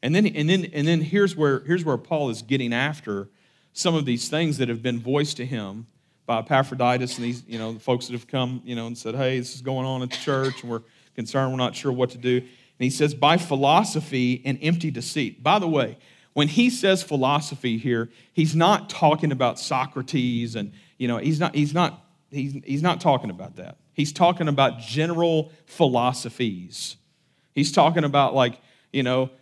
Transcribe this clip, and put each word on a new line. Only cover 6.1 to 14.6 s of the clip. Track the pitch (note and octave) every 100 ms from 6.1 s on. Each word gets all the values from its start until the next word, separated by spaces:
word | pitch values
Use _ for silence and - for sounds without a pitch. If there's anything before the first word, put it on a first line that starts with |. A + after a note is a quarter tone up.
| _ -
by | A2+
Epaphroditus | A2+ C#3 C3+ B2 B2 B2 B2 -
and | A#2+
these, | A#2+ -
you | A2+
know, | A2
the | A2+
folks | - B2 B2
that |
have | A#2+ -
come, | C3+ B2+ B2+ A#2+
you | A#2+
know, | A#2
and | A#2+
said, | A2+ B2
"Hey, | C3 B2+
this | B2
is | C3
going | B2+ C3 C3
on | C3
at | B2+
the | -
church, | - C3+ C3+ B2
and | A#2+
we're | A#2 - _ _
concerned, | - A2+ C3+ C3
we're | C3
not | B2 -
sure | C#3
what | B2+ B2
to | A#2+
do." | B2+ B2
And | B2+ - _ -
he | B2+
says, | - D3
"By | B2+ D3 E3+
philosophy | E3+ C3+ C#3 E3+ G#3+ D#3+ D3+ C3+ B2 B2
and | C#3 C#3